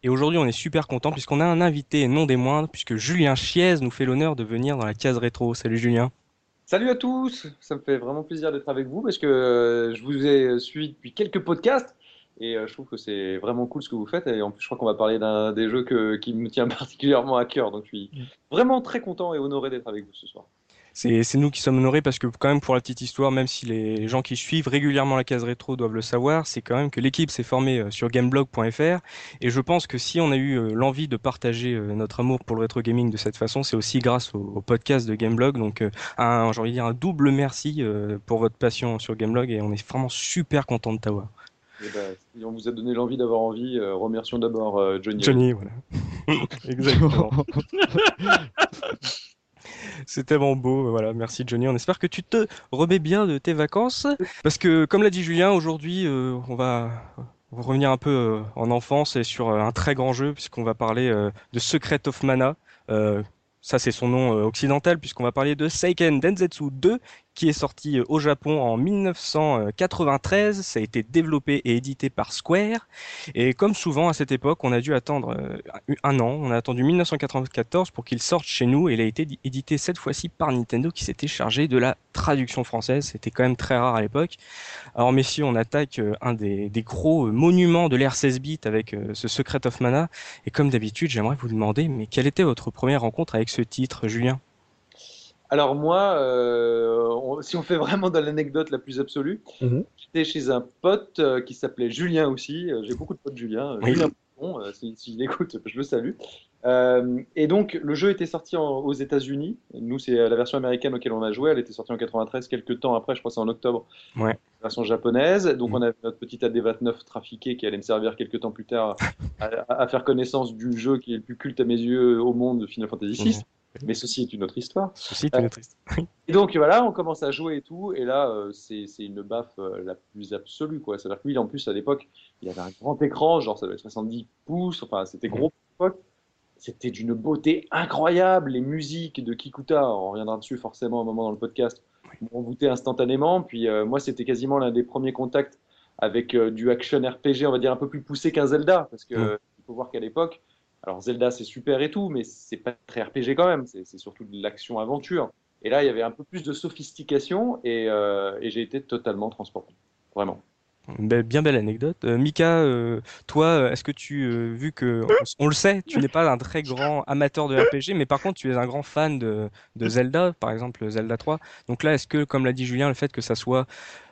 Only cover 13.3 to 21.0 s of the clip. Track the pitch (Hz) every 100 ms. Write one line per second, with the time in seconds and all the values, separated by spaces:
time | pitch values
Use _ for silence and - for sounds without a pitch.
13.3 | 95 101 120 123 147 135 117 107 175 165
14.3 | 113 104 104 - 127 113 104 110 113 110
15.3 | 107 107 107 113 123 127 123 107 107 123
16.3 | 113 113 131 123 - 135 - 139 131 131
17.3 | 127 123 143 110 104 104 104 98 139 127
18.3 | _ _ 160 247 262 254 240 240 175 180
19.3 | 156 139 139 135 127 117 107 101 - 101
20.3 | - - _ _ _ _ -